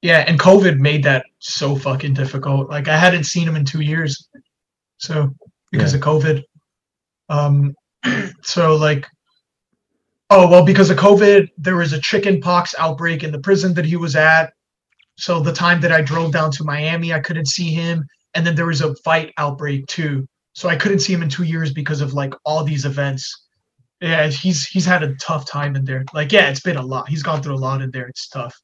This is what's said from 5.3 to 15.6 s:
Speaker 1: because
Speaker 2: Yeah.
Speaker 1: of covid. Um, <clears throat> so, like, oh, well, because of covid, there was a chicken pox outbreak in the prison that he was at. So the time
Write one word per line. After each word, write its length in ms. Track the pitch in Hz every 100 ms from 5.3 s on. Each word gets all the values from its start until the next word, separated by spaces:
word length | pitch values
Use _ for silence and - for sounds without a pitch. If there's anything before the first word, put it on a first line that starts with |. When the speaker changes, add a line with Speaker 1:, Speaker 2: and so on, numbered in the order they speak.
| 135 - _ _
Speaker 1:
because 220 | - 110
Speaker 2:
Yeah. 40 | 135
Speaker 1:
of 60 |
covid. 400 | 147 156 151 147 - _ _ _ _ _ _ _ _
Um, 440 | 147 147 143 139 139 _ _
<clears throat> 380 | 254 240 190 -
so, 320 | - - 165 156
like, 320 | 151 143 139 _ _ _ _ _ _ _ _ _ _ _ _
oh, 180 | 196 180
well, 160 | 180
because 260 | 170 190 180
of 80 | 180
covid, 520 | 202 202 208 202 - -
there 180 | 156 180
was 180 | 165
a 60 | 151
chicken 380 | - 165 202 185
pox 340 | 170 180 - -
outbreak 460 | 160 139 165 160
in 80 | 156
the 80 | 143
prison 340 | 160 196 185
that 120 | 175 160
he 100 | 170
was 180 | 160 147
at. 380 | 156 160 160 _ _ _ _ _ _ _
So 220 | - 175
the 140 | 151
time 280 | 143